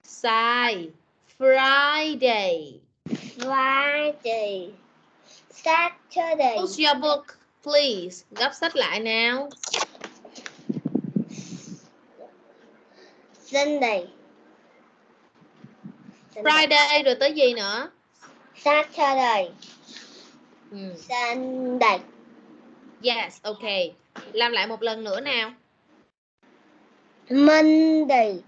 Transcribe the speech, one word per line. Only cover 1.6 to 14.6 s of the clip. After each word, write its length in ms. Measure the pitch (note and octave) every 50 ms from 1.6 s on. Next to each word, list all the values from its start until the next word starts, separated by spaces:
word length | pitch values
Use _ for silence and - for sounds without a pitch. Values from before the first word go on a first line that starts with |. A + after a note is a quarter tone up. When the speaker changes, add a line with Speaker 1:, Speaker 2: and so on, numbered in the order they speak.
| C4 C4+ C4+ C#4 C#4+ C#4+ D4+ D#4 D#4 D#4 D4+ B3 C4 B3 A3+ G#3 G3 F#3 E3+ E3 D3+ C#3+ A2+ - _ _ _ _ _ - - - - - -
Speaker 2:
Friday. 1400 | B3 B3 C4 C4+ C4 C4 C4+ C4+ C4+ C#4+ C#4+ C#4+ D4 D4+ D4+ D4 D4 - A3+ A3+ A3+ G#3+ G#3 G3 F#3+ F3+ F#3 G3+ - _ _ _ _ _ _ _ _ _ _ - - _ _ - - -
Saturday. 920 | E4 D#4+ E4 E4+ F4 E4+ _ _ _ - F4+ E4 E4 D#4+ D4+ C4+ B3 A#3
Speaker 1:
What's 200 | - - - -
your 180 | D4+ D#4 D4 C#4+
book, 420 | B3+ D4 D4+ D4 C#4+ - - - _ _ _ _ _ _
please? 640 | D4 D4 D4 D4 C4+ A3 F#3 E3+ F3+ F3+ - _ _
Gấp 220 | G#3 - A#3 C#4 C#4
sách 220 | - E4 E4+ -
lại 240 | C#4 A3 D#3 E3+ G#3
nào. 500 | A3 A3 A3 A3+ A#3 A#3 B3 C4 C#4+ C#4+ - _ - - - - - - - - - - - - - - - - - - - - - - - - - - - - - - - - - - - - - - - - - - - - _ _ _ _ _ _ _ - - - _ _ _ _ - _ _ _ _ _ _ _ _ - - - _ _ _ _ _ _ _
Speaker 2:
Sunday. 640 | - C4+ C#4 C#4+ D4 D4+ C#4+ B3+ A3+ G#3+ F#3 F3 - - - - _ _ _ _ _ _ _